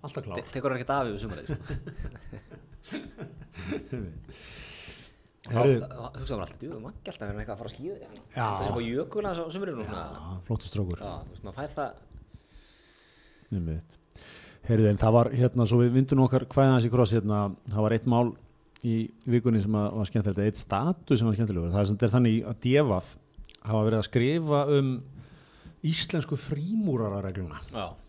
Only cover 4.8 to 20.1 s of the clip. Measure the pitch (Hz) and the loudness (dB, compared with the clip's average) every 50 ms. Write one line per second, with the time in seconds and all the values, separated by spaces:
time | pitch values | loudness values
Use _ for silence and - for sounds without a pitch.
4.8 | - - - - - - _ _ _ _ _ _ - - 117 117 123 143 131 117 | -16 -16 -18 -18 -20 -20 _ _ _ _ _ _ -12 -4 0 4 4 4 4 2
5.8 | - - - - 117 127 - 120 - - 127 104 90 - - - 120 151 170 110 | 0 -8 -14 -14 -14 -14 -12 -10 -8 -8 -6 -6 -8 -10 -10 -14 -14 -14 -12 -14
6.8 | 110 - 220 - - - - - 110 101 101 107 107 113 104 98 113 104 - - | -14 -16 -18 -16 -16 -16 -12 -10 -10 -8 -8 -8 -8 -8 -10 -10 -10 -14 -12 -12
7.8 | 135 175 - - - - - - - - - 127 117 110 101 92 95 101 107 120 | -10 -10 -10 -12 -14 -20 -20 -20 -20 -12 -6 -4 -2 -2 -2 -2 -2 -2 -2 -4
8.8 | 117 113 120 135 165 - - 208 208 202 180 170 165 160 156 190 196 185 147 120 | -4 -2 -4 -4 -4 -4 -6 -6 -4 -4 -4 -6 -6 -8 -8 -6 -6 -6 -6 -8
9.8 | 107 104 104 87 82 73 69 69 76 82 92 92 87 - 117 107 - - - 104 | -8 -8 -8 -10 -10 -10 -12 -12 -12 -10 -10 -10 -6 -6 -6 -6 -6 -6 -4 -4
10.8 | 98 90 85 - 101 101 85 - - - 90 80 - 101 92 - 143 143 - 156 | -2 -2 -4 -6 -8 -10 -10 -10 -12 -14 -16 -14 -14 -14 -10 -10 -10 -8 -6 -6
11.8 | 143 123 - - - - - - - _ - - _ _ _ - - - - _ | -6 -6 -8 -14 -20 -20 -20 -20 -20 _ -20 -20 _ _ _ -20 -20 -20 -20 _
12.8 | _ _ _ - _ _ _ _ _ - _ _ _ _ 107 95 85 80 80 80 | _ _ _ -20 _ _ _ _ _ -20 _ _ _ _ -6 -4 -4 -4 -6 -6
13.8 | - _ - - _ _ - - - - - - - - - - - - 117 107 | -8 _ -20 -20 _ _ -20 -20 -20 -20 -20 -20 -20 -20 -20 -12 -2 2 4 6
14.8 | 110 104 104 104 - 110 113 120 117 123 - 123 127 123 - 123 117 101 117 120 | 6 6 4 4 4 6 6 6 6 4 4 2 2 2 4 2 2 4 6 4
15.8 | 120 120 120 131 135 131 143 135 131 120 131 131 - - - 139 135 135 131 123 | 4 6 4 4 4 4 4 4 4 4 4 0 0 2 4 4 6 6 6 6
16.8 | 113 120 113 120 123 92 110 113 98 107 107 104 101 101 92 - _ - 101 107 | 4 4 4 4 4 4 4 2 2 2 2 2 0 -2 -4 -8 _ -4 0 2
17.8 | 107 107 113 113 113 127 117 117 123 117 - - - - _ _ _ _ _ - | 2 2 2 2 2 2 4 4 4 2 -2 -8 -20 -20 _ _ _ _ _ -6
18.8 | - 120 113 113 113 113 - - - 131 120 120 113 127 113 110 98 104 107 104 | -2 -2 0 0 -2 -4 -8 -10 -2 0 0 2 4 4 4 4 2 2 2 2
19.8 | 104 104 - 110 101 - | 0 0 -2 -2 -4 0